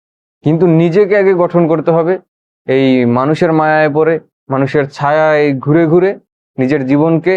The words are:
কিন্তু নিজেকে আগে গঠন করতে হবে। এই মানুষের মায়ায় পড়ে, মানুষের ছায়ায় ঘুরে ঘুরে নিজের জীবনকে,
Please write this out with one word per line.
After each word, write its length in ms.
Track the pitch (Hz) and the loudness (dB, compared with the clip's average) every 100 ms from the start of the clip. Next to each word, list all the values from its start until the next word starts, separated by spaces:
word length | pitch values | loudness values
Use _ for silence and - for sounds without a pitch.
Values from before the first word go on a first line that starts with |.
| _ _ _ _ | _ _ _ _
কিন্তু 200 | 147 160 175 | -2 0 2
নিজেকে 480 | 160 175 180 202 208 | 2 2 0 0 2
আগে 160 | 196 | 0
গঠন 280 | 180 175 175 165 | 0 0 0 0
করতে 220 | 165 160 | 0 0
হবে। 240 | 165 165 185 - _ _ _ - | -2 0 -4 -8 _ _ _ -4
এই 200 | 131 135 127 | 0 2 2
মানুষের 460 | 120 123 135 156 175 | 0 0 -2 0 0
মায়ায় 400 | 160 156 156 156 147 | 0 0 0 0 0
পড়ে, 180 | 156 160 - _ - | -2 -2 -6 _ -6
মানুষের 340 | 135 139 151 139 | -4 -2 -2 -4
ছায়ায় 560 | - 143 156 156 151 147 135 | -4 -2 0 0 0 0 -2
ঘুরে 260 | 135 160 165 | 0 0 2
ঘুরে 240 | 175 190 202 _ _ _ - | 2 0 -4 _ _ _ -6
নিজের 240 | 131 147 131 | -2 -2 0
জীবনকে, 460 | 143 160 165 175 | 0 0 0 0